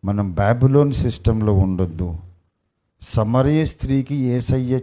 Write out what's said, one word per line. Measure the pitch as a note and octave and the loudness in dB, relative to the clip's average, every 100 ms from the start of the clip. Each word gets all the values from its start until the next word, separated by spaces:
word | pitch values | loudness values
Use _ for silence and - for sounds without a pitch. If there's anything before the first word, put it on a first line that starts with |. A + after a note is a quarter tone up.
| G2 | -2
మనం | G2+ G2 | -2 -2
బాబిలోన్ | E2+ G2+ A#2+ C3 C#3 C#3+ | 0 0 4 4 4 2
సిస్టంలో | C3 B2 - - A2 G#2+ | 0 -2 -2 -2 0 2
ఉండొద్దు, | G2 F#2 F2+ F#2 D#2+ F2 E2 - _ _ _ _ _ _ _ | 2 2 0 -4 -4 -8 -8 -14 _ _ _ _ _ _ _
సమరయ | - - G#2+ B2 C3+ D#3 D#3 | -6 -2 0 2 2 2 0
స్త్రీకి | - B2+ C3+ C3+ C#3+ | -4 -2 -2 -2 -2
యేసయ్య | B2+ B2 A#2+ C3 B2+ B2+ | -2 -2 -2 -2 0 -4